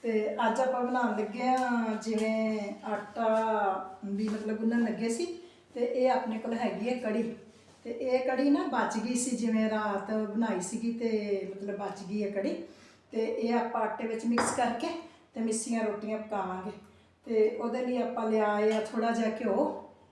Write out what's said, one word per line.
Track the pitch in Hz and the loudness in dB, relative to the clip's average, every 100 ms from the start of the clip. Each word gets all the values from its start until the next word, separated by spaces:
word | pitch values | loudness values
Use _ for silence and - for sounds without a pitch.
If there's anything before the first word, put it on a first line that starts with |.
ਤੇ | 233 214 214 208 233 | 2 2 0 2 2
ਅੱਜ | 262 | 4
ਆਪਾਂ | 262 247 | 2 2
ਬਣਾਉਣ | 247 247 240 208 | 0 2 2 0
ਲੱਗੇ | 208 233 | -4 -2
ਹਾਂ, | 247 254 254 240 226 214 | 2 2 2 2 0 -2
ਜਿਵੇਂ | 220 220 220 220 220 214 202 208 214 | -2 0 2 2 0 0 -4 -8 -6
ਆਟਾ | 208 - - 220 220 226 220 202 190 - - 196 | -6 -6 -2 2 2 2 2 2 0 -4 -10 -6
ਵੀ | 202 214 | -2 0
ਮਤਲਬ | 214 214 220 | -2 -2 0
ਗੁੰਨਣ | 226 233 | 2 2
ਲੱਗੇ | 226 180 226 | 0 0 -2
ਸੀ, | 233 349 - - - _ | -2 -4 -6 -14 -20 _
ਤੇ | 247 240 | -2 0
ਇਹ | 262 254 | 4 4
ਆਪਣੇ | 254 240 220 | 4 0 -4
ਕੋਲ | 233 | -4
ਹੈਗੀ | 233 233 185 226 | -2 -2 -2 -2
ਹੈ | 247 | -2
ਕੜੀ। | 226 214 214 - - - - - | 0 0 -2 -4 -14 -20 -20 -16
ਤੇ | 233 | -10
ਇਹ | 240 262 254 254 | -6 0 2 2
ਕੜੀ | 254 285 | 2 4
ਨਾ | 294 - | 4 2
ਬਚ | 240 202 220 | 0 0 0
ਗਈ | 240 247 | 0 0
ਸੀ, | - 220 | 0 0
ਜਿਵੇਂ | 226 220 220 | 2 2 2
ਰਾਤ | 214 208 202 190 | 2 0 -2 -2
ਬਣਾਈ | 220 214 208 226 185 | -2 0 0 0 0
ਸੀਗੀ | 180 226 233 233 | -2 -4 -4 -2
ਤੇ | 233 214 208 196 185 | 0 0 0 -2 -2
ਮਤਲਬ | 190 202 202 | -8 -6 -4
ਬਚ | 196 180 180 | -6 -8 -6
ਗਈ | 208 | -4
ਹੈ | 202 | -2
ਕੜੀ। | 202 226 339 - - - - _ | -2 -2 -4 -8 -16 -20 -20 _
ਤੇ | 220 226 | -4 -2
ਇਹ | - 233 | 0 2
ਆਪਾਂ | 233 233 226 | 2 0 0
ਆਟੇ | 220 - 226 | -2 -2 -4
ਵਿੱਚ | 226 233 | -4 0
ਮਿਕਸ | 233 - - | 2 2 2
ਕਰਕੇ | 240 - 320 330 - - _ | 0 0 -4 -6 -10 -20 _
ਤੇ | - | -4
ਮਿੱਸੀਆਂ | 226 214 - 226 | -2 -2 -2 0
ਰੋਟੀਆਂ | 214 208 208 214 | 0 -2 -4 -6
ਪਕਾਵਾਂਗੇ। | - 208 185 185 202 - - - - _ - | -4 -4 -4 -4 -8 -12 -18 -20 -20 _ 0
ਤੇ | 220 214 | 4 4
ਉਹਦੇ | - 233 254 254 | 2 -2 -2 0
ਲਈ | 247 | 0
ਆਪਾਂ | 233 233 220 | 0 0 2
ਲਿਆ | 220 208 208 214 220 | 4 4 4 4 2
ਆ | 214 | 0
ਥੋੜ੍ਹਾ | 226 226 | 0 0
ਜਿਹਾ | 233 220 220 | 2 0 0
ਘਿਓ | 226 202 302 - - - - | 0 2 2 0 -12 -20 -20